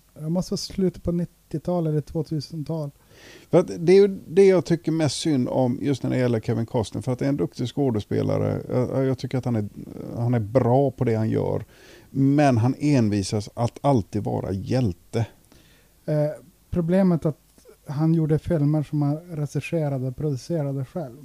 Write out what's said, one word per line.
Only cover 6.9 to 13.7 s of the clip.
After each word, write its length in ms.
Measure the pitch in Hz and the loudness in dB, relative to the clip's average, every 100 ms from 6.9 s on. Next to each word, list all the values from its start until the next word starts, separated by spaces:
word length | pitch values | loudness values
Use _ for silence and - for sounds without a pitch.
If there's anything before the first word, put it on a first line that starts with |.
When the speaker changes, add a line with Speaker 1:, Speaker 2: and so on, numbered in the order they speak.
| 113 | -4
Speaker 2:
för 100 | 131 | -4
att 80 | 123 | -2
det 60 | 139 | -2
är 40 | |
en 80 | 143 | -2
duktig 300 | 165 - 123 | -2 -4 -6
skådespelare. 920 | - 135 107 - 110 104 101 104 104 - | -2 0 0 -2 -2 0 0 0 -2 -2
Jag, 360 | 127 123 131 135 | -2 -2 0 -2
jag 120 | 127 | -2
tycker 200 | 127 131 | -4 -4
att 80 | 123 | -2
han 100 | 113 | -2
är, 140 | 104 - - - - - | -4 -8 -16 -14 -12 -4
han 160 | 120 | -2
är 60 | 123 | -2
bra 520 | 101 123 117 131 139 | 0 2 4 4 2
på 120 | - | 0
det 120 | 123 110 | 0 0
han 140 | 110 | 0
gör. 360 | 110 95 101 - - - - - | 0 -2 -4 -6 -18 -20 -20 -8
Men 480 | 131 135 143 143 120 | 0 4 4 4 4
han 180 | 120 127 | 2 0
envisas 720 | 147 139 110 104 95 107 - | 2 2 2 0 0 -4 -4
att 260 | - 120 | -4 -4